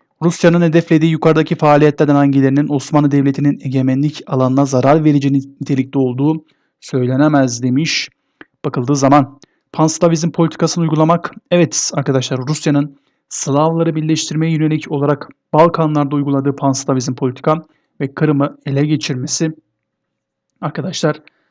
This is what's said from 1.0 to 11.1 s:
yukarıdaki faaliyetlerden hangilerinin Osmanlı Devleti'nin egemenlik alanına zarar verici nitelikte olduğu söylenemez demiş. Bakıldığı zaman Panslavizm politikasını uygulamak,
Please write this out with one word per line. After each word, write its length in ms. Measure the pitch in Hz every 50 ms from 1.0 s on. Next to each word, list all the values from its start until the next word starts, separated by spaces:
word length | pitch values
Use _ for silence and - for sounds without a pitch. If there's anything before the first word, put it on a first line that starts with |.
| 156 165
yukarıdaki 440 | 160 156 - 165 156 156 156 - 165
faaliyetlerden 600 | - - 151 147 147 151 151 143 - 151 143 143
hangilerinin 540 | 143 143 139 135 139 135 135 135 143 151 143
Osmanlı 420 | 147 135 - - - 147 147 143
Devleti'nin 480 | 139 143 135 139 135 - 143 143 143 - -
egemenlik 600 | 135 127 131 127 131 131 131 143 151 143 - - -
alanına 380 | 156 131 131 127 131 135 143
zarar 380 | 135 135 127 123 135 147 165 156
verici 300 | 151 147 143 135 139 139
nitelikte 640 | 139 135 - - - 139 - 147 131 131 123 - 143
olduğu 460 | 135 127 123 127 139 151 160 160 - _ _ _ _ _ _ _
söylenemez 840 | - - - 131 127 123 131 131 147 151 151 139 135 127 117 117 123
demiş. 460 | 127 123 135 139 - - - - - _ _ _ _ _ - - - _ _ -
Bakıldığı 300 | 147 - 143 123 117 143
zaman 440 | 139 135 135 139 147 135 - - - _ _ _ _ _ _ -
Panslavizm 560 | - 156 160 156 - - 170 170 156 160 170
politikasını 520 | - - 165 160 - - - 160 - 175 170
uygulamak, 480 | 160 156 151 156 160